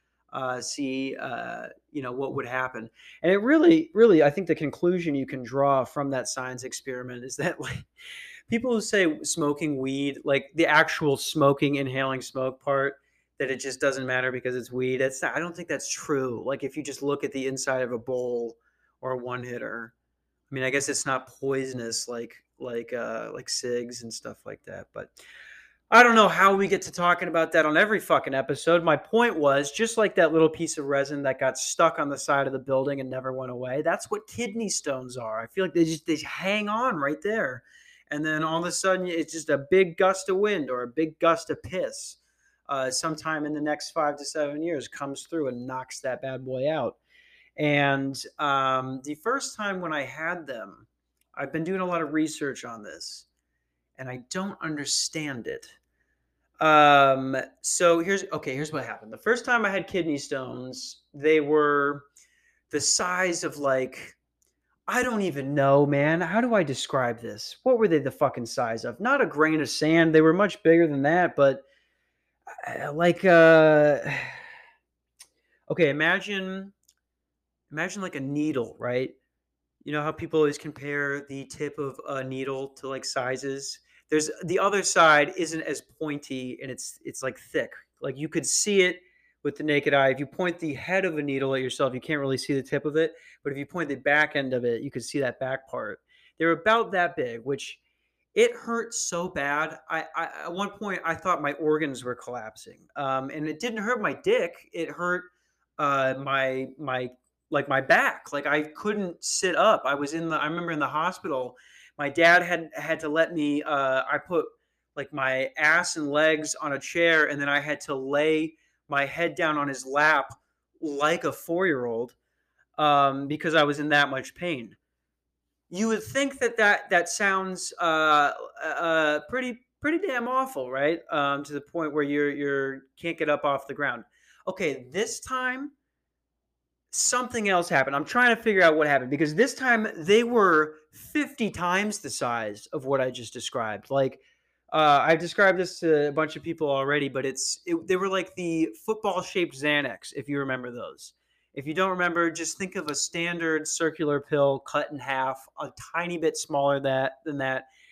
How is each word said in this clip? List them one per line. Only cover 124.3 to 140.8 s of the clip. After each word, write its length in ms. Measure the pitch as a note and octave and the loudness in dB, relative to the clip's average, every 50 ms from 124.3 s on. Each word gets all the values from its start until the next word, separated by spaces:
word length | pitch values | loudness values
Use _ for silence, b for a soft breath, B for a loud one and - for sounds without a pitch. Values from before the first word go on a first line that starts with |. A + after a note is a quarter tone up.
| - | -12
pain. 400 | - F3 F3 E3 B2+ A2+ G2+ - _ _ _ _ _ _ _ _ _ _ _ _ _ _ _ _ _ _ - | -8 -6 -6 -6 -6 -8 -12 -18 _ _ _ _ _ _ _ _ _ _ _ _ _ _ _ _ _ _ -14
You 200 | F3 F3+ G#3+ A3+ | -6 -4 -2 -2
would 140 | A3 G#3 G#3+ | -2 -2 -4
think 360 | - - C4+ C#4 C4+ C4+ - | -4 -2 0 0 0 -2 -2
that 180 | B3+ A3+ A#3 | -4 -2 0
that, 320 | - A3 G#3 G3+ - - - | 2 4 4 4 2 0 2
that 180 | F#3+ F3 F3 F3 | 2 2 2 2
sounds, 640 | - - G#3+ G3 F#3+ F#3+ F#3+ F#3+ F#3 F3 - - - - | -2 0 2 2 2 2 0 -2 -6 -8 -8 -10 -6 -2
uh, 520 | F3 E3+ D#3+ D#3+ D#3 D#3 D3+ D3 C#3+ C#3+ - - - - - - C#3+ | 0 0 2 4 4 6 6 6 6 4 2 -2 -10 -14 -12 -8 -6
uh, 560 | D#3+ C#3+ C3+ E3+ E3 D#3+ D#3+ D#3 D3+ D3+ D3+ - - | -6 -4 -2 0 0 2 2 4 2 2 0 -2 -4
pretty, 300 | - B3+ B3+ B3+ A#3 A#3+ _ _ _ _ | -6 -4 -4 -4 -8 -10 _ _ _ _
pretty 240 | - D4 D#4+ E4+ G4 | -2 -2 -2 0 -2
damn 240 | F#4 C4 B3 A#3 B3 | -2 -4 -2 -4 -2
awful, 420 | B3+ C4 C4 C4 - C#3+ C3 B2 | 0 -2 -2 -2 -4 -8 -8 -6
right? 300 | B2+ C3+ C#3+ D3+ E3+ E3 - - - | -2 0 0 0 0 0 -4 -4 -2
Um, 320 | D3+ C#3+ C#3+ C#3+ C#3 C#3+ | 0 0 0 0 -2 -6
to 80 | C#3+ D3 | -8 -10
the 80 | C#3+ | -10
point 320 | C#3+ _ - E3+ D#3+ D3+ C#3+ | -10 _ -6 -6 -4 -2 0
where 100 | D#3 D3 | 0 0
you're, 280 | C#3+ C#3+ D3 D3 C#3+ | 0 0 0 0 0
you're, 520 | C#3+ C#3 C#3+ C#3+ C#3 C#3 C3+ C3+ C3+ C3+ - _ _ _ | -2 -2 -2 -2 -2 -2 -2 -4 -6 -10 -14 _ _ _
can't 180 | - E3+ E3 E3 | -8 -8 -4 -2
get 100 | D#3+ D3 | 0 0
up 160 | D3 C#3+ - | 0 0 2
off 220 | D3 C#3 C3 - | 0 -2 -2 -4
the 80 | - C#3 | -6 -8
ground. 300 | C3+ C#3+ C3+ B2 A#2 A2 _ b b b b b b b b | -4 -4 -4 -4 -6 -10 _ b b b b b b b b
Okay, 380 | F#3 - G3 D3+ C3+ C3 B2 B2 | -6 -4 -2 -4 -4 -4 -10 -10
this 300 | C3 F3+ A3 A3+ - - | -6 -4 -4 -4 -6 -12
time, 500 | - - C4 B3+ B3+ B3+ B3+ C4 C#4 D4 _ _ _ _ _ _ _ _ _ _ _ _ _ _ _ _ _ _ _ _ _ _ _ _ | -10 -8 -6 -4 -4 -4 -6 -6 -10 -12 _ _ _ _ _ _ _ _ _ _ _ _ _ _ _ _ _ _ _ _ _ _ _ _
something 580 | - - - - - B3 B3 A#3 A#3+ A#3 G#3 G3+ | -4 -2 -2 0 0 0 -2 -2 -4 -2 0 2
else 200 | F#3+ F3 E3+ E3+ | 2 2 2 2
happened. 260 | F3 C#3 C3 C3+ C#3 | 2 2 2 2 0
I'm 100 | C#3+ D3+ | -4 -4
trying 300 | - - A#3+ B3 A#3+ A#3 | 0 2 4 4 4 4
to 80 | A#3 A#3 | 2 2
figure 200 | A3+ G#3 F#3+ F3+ | 2 4 6 6
out 140 | E3 D#3 | 6 6
what 120 | D#3 D#3 D3 | 6 4 4
happened, 220 | C#3+ C3+ B2+ B2+ | 4 2 2 0
because 240 | D3 C#3+ E3 D3 D3+ | 0 0 0 0 4
this 200 | E3 A#3+ C#4 C#4 | 2 2 2 2
time 320 | - C4 B3+ A#3+ A3+ G#3+ A3 - | -2 0 2 2 2 2 -2 -6
they 280 | - D#3 E3+ G3+ A3+ A#3+ | -6 2 4 4 4 4
were 500 | A#3 A#3+ A#3 G3+ F#3 E3 D#3 D#3 D#3 D#3 B | 4 4 4 6 6 6 6 4 2 -2 B